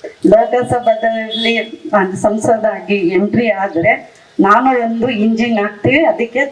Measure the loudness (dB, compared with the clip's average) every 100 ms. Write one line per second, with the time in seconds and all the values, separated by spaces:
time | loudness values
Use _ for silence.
0 | -18 -2 4 4 4 0 0 0 0 0
1 | -2 -4 -6 -4 -2 -2 -4 -12 -2 0
2 | 0 0 -2 0 0 0 -2 -4 -4 -2
3 | 0 0 0 0 0 0 -2 0 0 -2
4 | -6 -20 -8 0 4 4 2 0 -2 -2
5 | -2 0 0 0 0 -2 -4 -2 0 2
6 | 2 0 -2 -2 -2